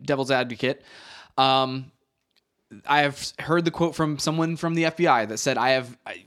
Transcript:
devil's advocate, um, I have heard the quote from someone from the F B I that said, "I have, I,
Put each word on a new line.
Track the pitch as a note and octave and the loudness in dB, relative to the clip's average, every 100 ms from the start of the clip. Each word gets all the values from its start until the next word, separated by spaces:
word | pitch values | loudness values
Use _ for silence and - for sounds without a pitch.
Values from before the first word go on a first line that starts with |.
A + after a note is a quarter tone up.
devil's | - C#3 C3 | -4 -2 0
advocate, | C3 B2 A2+ C3 C#3 - - - - - - | 0 -2 -4 -4 -4 -10 -20 -20 -20 -8 0
um, | C3+ C3+ C3 C3 C3 _ _ _ _ _ _ _ _ G#2 - | 4 4 0 -4 -10 _ _ _ _ _ _ _ _ -14 0
I | D3 | 2
have | C#3+ C3+ - - | 2 0 -10 -8
heard | C#3 E3+ E3 | -2 0 0
the | |
quote | - E3+ | 0 0
from | D3 D#3 C#3+ | 0 -2 -2
someone | - D#3+ E3 E3 | -2 0 -2 -2
from | E3+ E3 | -2 0
the | D#3+ | 0
F | D#3+ | 2
B | E3+ | 2
I | B2 G#2+ | 2 0
that | A2 | -2
said, | C#3+ B2+ | -2 0
"I | B2 | 2
have, | C3 A#2+ B2 - | 2 0 -12 -16
I, | F2+ | -16